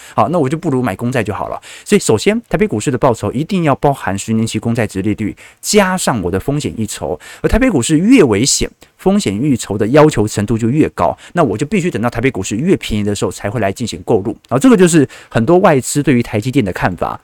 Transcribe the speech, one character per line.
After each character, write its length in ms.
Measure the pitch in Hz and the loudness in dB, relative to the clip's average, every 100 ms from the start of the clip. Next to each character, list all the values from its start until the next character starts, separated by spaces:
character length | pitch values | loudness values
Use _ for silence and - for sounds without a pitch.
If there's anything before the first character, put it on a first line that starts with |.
| - | -6
好， 140 | - 110 | -2 0
那 100 | 175 | 0
我 120 | 131 | 0
就 80 | 165 | -2
不 120 | 175 | -2
如 140 | 131 | -2
买 100 | 123 95 | -2 -4
公 120 | 120 | -4
债 140 | 123 | -2
就 100 | 104 | -4
好 140 | 87 58 | -6 -8
了。 100 | - - - - | -10 -14 -20 0
所 100 | 202 | 0
以 40 | |
首 180 | - 110 | 2 2
先 200 | 196 226 - | 2 -2 -2
台 80 | 165 | -2
北 100 | 208 | 0
股 100 | 107 | -2
市 140 | 143 | -2
的 60 | 127 | 0
报 160 | 143 | 0
酬 180 | 110 101 | 0 -2
一 100 | 123 | -4
定 220 | 156 185 | -4 -2
要 100 | 160 131 | 0 2
包 180 | 143 | 0
含 260 | 135 - 98 | 0 -4 -6
十 140 | - | -2
年 120 | 113 113 | -2 0
期 140 | 113 | -2
公 160 | 117 113 | -2 -2
债 100 | 107 | -2
殖 160 | 95 | -2
利 120 | 101 | -4
率， 200 | 101 104 - - _ | -2 -4 -8 -16 _
加 360 | - 208 185 185 | 0 2 2 0
上 240 | - 120 | -2 -2
我 80 | 87 | -2
的 80 | 95 | -2
风 220 | - 147 | -2 -4
险 140 | 110 82 | -4 -6
溢 80 | 107 | -8
酬。 320 | - 69 80 - - | -6 -6 -8 -10 -6
而 60 | - | 0
台 100 | 220 | 2
北 120 | 262 | 2
股 120 | 151 | 2
市 160 | 117 156 | 0 2
越 240 | 202 262 143 | 6 6 6
危 200 | 101 139 | 4 2
险， 240 | - - - - _ | 0 -4 -8 -20 _
风 200 | 185 202 | 0 0
险 160 | - 101 | 0 -2
溢 140 | 147 120 | 0 0
酬 220 | - 104 | -2 -2
的 100 | 107 | 0
要 220 | 147 151 | 4 4
求 180 | 127 104 | 4 -2
程 180 | - 104 | -2 -2
度 120 | 113 | 0
就 120 | 113 | 0
越 200 | 151 82 | 0 0
高， 280 | - 82 - - | 0 -4 -4 -6
那 100 | 175 | -2
我 160 | 143 107 | 0 0
就 80 | 147 | -2
必 140 | 202 | -2
须 100 | 175 | -2
等 120 | 110 | -2
到 80 | 117 | -4
台 100 | - | -2
北 100 | 131 | -2
股 140 | 98 | -2
市 140 | 95 104 | -4 -2
越 180 | 139 113 | 0 0
便 240 | - 107 | 0 -4
宜 40 | 104 | -2
的 100 | 101 | -2
时 80 | |
候 80 | 104 | -4
才 180 | - 101 | -6 -6
会 120 | 113 | -2
来 100 | 98 | -2
进 160 | - 113 | -2 -8
行 140 | 87 | -6
购 160 | - 107 | -2 -2
入。 140 | 104 - _ | -2 -8 _
然 0 | |
后 100 | 127 | 2
这 100 | 262 | 4
个 60 | 214 | 6
就 140 | 180 | 6
是 180 | 160 135 - - | 4 2 -2 -6
很 160 | 123 117 | -2 2
多 120 | 175 | 4
外 200 | 196 139 | 4 2
资 240 | - 143 | 0 -2
对 120 | 143 123 | 2 0
于 60 | |
台 160 | - 110 | 0 -4
积 140 | 127 | -2
电 140 | 135 98 | 0 0
的 40 | |
看 200 | - 104 87 | -2 -4 -2
法， 200 | 57 - | -6 -6